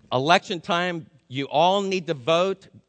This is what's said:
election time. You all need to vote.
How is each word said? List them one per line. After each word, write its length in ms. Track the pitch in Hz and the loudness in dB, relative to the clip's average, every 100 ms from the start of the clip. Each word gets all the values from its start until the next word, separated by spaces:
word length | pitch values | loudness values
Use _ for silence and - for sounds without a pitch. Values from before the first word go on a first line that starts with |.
| - | -4
election 500 | 127 143 190 - 175 | -2 4 2 2 -8
time. 500 | - 175 180 170 - _ - | -2 -2 -2 -6 -12 _ -12
You 160 | 127 139 | -8 -2
all 360 | 143 175 202 | 2 2 2
need 240 | 196 190 156 | 0 -4 -4
to 80 | |
vote. 540 | 147 123 165 190 190 - 117 | -6 0 0 0 -4 -12 -20